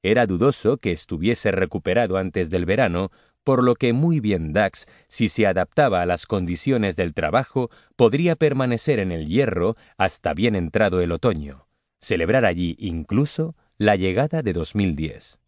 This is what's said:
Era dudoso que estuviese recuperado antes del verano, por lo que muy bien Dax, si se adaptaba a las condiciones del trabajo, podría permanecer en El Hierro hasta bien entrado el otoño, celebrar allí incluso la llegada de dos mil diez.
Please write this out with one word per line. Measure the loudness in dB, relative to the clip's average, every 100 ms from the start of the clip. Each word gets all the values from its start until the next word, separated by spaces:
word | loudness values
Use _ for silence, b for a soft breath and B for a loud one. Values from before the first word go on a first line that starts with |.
Era | 2 2
dudoso | 2 2 2 2 0 0
que | -2
estuviese | -4 -6 -2 -2 0 0
recuperado | 0 -2 -2 0 2 2 0
antes | -2 -4 -2
del | -2
verano, | 0 0 2 0 -4 b b b
por | 0 2
lo | 2
que | 2 0
muy | 2 0 0
bien | 0 -2 0
Dax, | 0 0 -2 -20 b b
si | -2 -2
se | 2 2
adaptaba | 2 0 2 2 2
a | 0
las | -2 -2
condiciones | -4 -2 -4 -2 0 0 -2
del | -4
trabajo, | -2 0 0 -2 -6 -6 b b 2
podría | 4 4 0 2
permanecer | 0 0 -2 -2 0 0
en | 0
El | -4 -2
Hierro | 0 0 0 -2 -2 b b
hasta | -2 0 -4
bien | 0 0
entrado | 0 -2 0 2 2
el | -2
otoño, | 0 -2 -2 -8 -16 _ _ _ _
celebrar | -4 -2 2 2 2
allí | 0 -4 -4
incluso | -6 -6 -2 0 0 -4 -8 -8 _ _
la | 2 2
llegada | 0 0 -2 -2
de | -2
dos | -4 -4
mil | -2 0 0
diez. | -6 -8 -20 -20